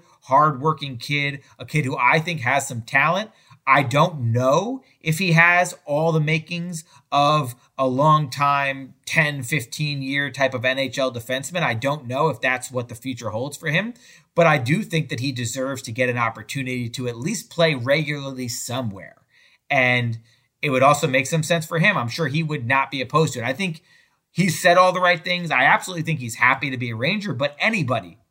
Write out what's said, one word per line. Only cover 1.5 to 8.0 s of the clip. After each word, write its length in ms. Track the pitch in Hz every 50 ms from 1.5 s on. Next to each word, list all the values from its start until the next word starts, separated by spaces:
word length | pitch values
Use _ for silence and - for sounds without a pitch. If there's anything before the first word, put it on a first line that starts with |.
| _ -
a 80 | 127
kid 200 | - - 151 143
who 120 | 127 143 139
I 220 | 123 120 143 165
think 220 | 160 180 170 143
has 260 | 117 131 135 139 135 -
some 160 | 127 117 113
talent. 480 | - - 139 143 156 170 190 220 214 _ _ _ _ - - _
I 160 | - 135 143
don't 520 | 139 120 123 143 160 165 160 147 123 113 113
know 500 | 120 127 131 143 170 190 233 262 262 - _ _ _
if 200 | - 156 156 156
he 120 | 196 180
has 420 | 165 160 170 175 175 180 180 175 - - _
all 260 | - 143 147 160 165
the 80 | 160 160
makings 640 | 151 151 160 165 156 - 175 175 170 180 180 160 - _ _ _ _ _ -
of 420 | 143 143 147 151 151 135 123 120 - _ _ _ -
a 100 | 135 131
long 420 | 127 131